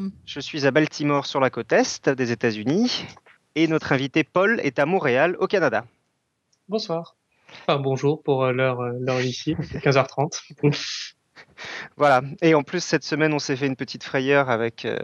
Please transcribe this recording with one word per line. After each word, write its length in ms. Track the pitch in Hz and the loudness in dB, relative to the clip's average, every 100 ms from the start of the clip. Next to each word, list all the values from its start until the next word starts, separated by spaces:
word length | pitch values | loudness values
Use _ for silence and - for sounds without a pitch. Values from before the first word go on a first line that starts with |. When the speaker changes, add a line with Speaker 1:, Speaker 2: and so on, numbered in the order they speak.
| 190 - - | -6 -10 -14
Speaker 1:
Je 140 | 143 | -12
suis 260 | - 156 139 | -8 0 2
à 40 | |
Baltimore, 540 | 143 156 - 147 143 - | 4 2 0 0 0 0
sur 140 | 143 | 0
la 100 | 127 | 0
côte 220 | 120 113 | 0 2
est 360 | 185 254 - 147 | 2 2 -2 0
des 220 | 131 120 | 0 0
États-Unis. 720 | 117 120 107 110 180 247 - - - _ _ _ 151 | 0 0 0 0 0 0 -2 -8 -16 _ _ _ 0
Et 120 | 160 | 0
notre 240 | 156 - | 0 0
invité 320 | 135 135 160 | 0 0 -2
Paul 360 | 151 180 202 226 | 0 2 2 0
est 160 | 139 147 | -2 0
à 60 | 143 | 0
Montréal, 500 | 190 151 123 170 175 | 2 2 2 2 0
au 80 | 185 | -2
Canada. 380 | 196 147 107 120 _ _ _ _ _ _ _ - | 0 0 0 -4 _ _ _ _ _ _ _ -8
Speaker 2:
Bonsoir. 480 | 208 208 165 165 _ _ _ _ - - | -6 -4 -8 -8 _ _ _ _ -8 -2
Enfin, 120 | 143 | -2
bonjour 420 | 135 131 143 151 | -2 0 0 -2
pour, 200 | - 131 | -2 0
euh, 80 | 131 | 0
l'heure, 280 | 127 131 123 | 0 -2 -2
euh, 120 | 123 123 | -6 -6
l'heure 200 | 127 127 | -4 -2
d'ici, 360 | 127 120 151 160 - | -2 -4 -6 -6 -6
<laughs> 140 | 156 | -2
quinze 140 | 147 135 | 2 2
heures 100 | - | 2
trente. 340 | - 147 - - 151 147 - - - - - _ - - - - - - - | -2 -4 -6 -16 -2 0 0 -6 -10 -12 -18 _ -20 -20 -18 -14 -14 -12 2
Speaker 1:
Voilà. 240 | 143 127 139 - | 4 4 2 2
Et 140 | 165 156 | 4 4
en 80 | |
plus, 200 | 139 180 | 2 -6
cette 200 | - 156 | 0 -2
semaine, 300 | - 151 156 | 0 0 2
on 60 | 147 | 0
s'est 160 | - 131 | -2 -2
fait 120 | 139 | -2
une 80 | 131 | -4
petite 280 | 131 120 | -8 -12
frayeur 460 | - 139 131 143 131 | -6 -2 2 2 4
avec, 360 | 113 117 - - | 0 -2 -6 -6
euh, 120 | 113 | -6